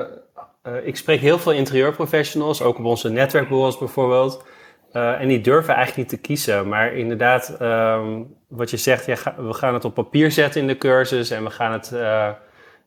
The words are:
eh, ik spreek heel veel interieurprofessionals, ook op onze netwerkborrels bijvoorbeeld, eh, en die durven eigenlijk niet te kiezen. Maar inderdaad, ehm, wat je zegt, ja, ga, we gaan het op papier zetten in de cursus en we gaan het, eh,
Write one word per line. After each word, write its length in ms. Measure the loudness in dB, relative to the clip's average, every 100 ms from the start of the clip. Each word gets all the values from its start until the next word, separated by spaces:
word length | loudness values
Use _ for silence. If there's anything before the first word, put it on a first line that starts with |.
| -2 -12 _ -20 -20 _
eh, 260 | -10 -8 -8
ik 80 | -6
spreek 240 | 0 2
heel 200 | 4 4
veel 140 | 2
interieurprofessionals, 1080 | 0 2 2 2 0 -2 0 0 -2 -2 0
ook 160 | 0 0
op 80 | -2
onze 240 | -2 0
netwerkborrels 680 | 0 2 2 2 2 0 -2
bijvoorbeeld, 680 | -6 0 2 4 2 -2 -18 -20 -20 _ _
eh, 300 | -4 -2 0
en 60 | 0
die 140 | 2
durven 320 | 4 4 4
eigenlijk 360 | 0 0 -4 -8
niet 120 | -8
te 60 | -6
kiezen. 400 | -4 0 -2 0
Maar 260 | 0 0
inderdaad, 640 | -2 -4 0 2 2 0 -4
ehm, 640 | -2 2 2 0 -2 -8 -12 -20 _
wat 220 | -8 -6
je 80 | -2
zegt, 280 | 0 0 0
ja, 100 | -4
ga, 200 | -6 -8
we 100 | -8
gaan 200 | -2 -2
het 120 | -2 -4
op 80 |
papier 380 | -4 -2 2 2
zetten 300 | 4 2 0
in 60 | -2
de 100 | 0
cursus 540 | 4 4 2 -2 -2
en 120 | -6
we 60 | -6
gaan 220 | -4 -4
het, 200 | -4 -6
eh, 380 | -4 0 0 0 -4 _ _ -20 _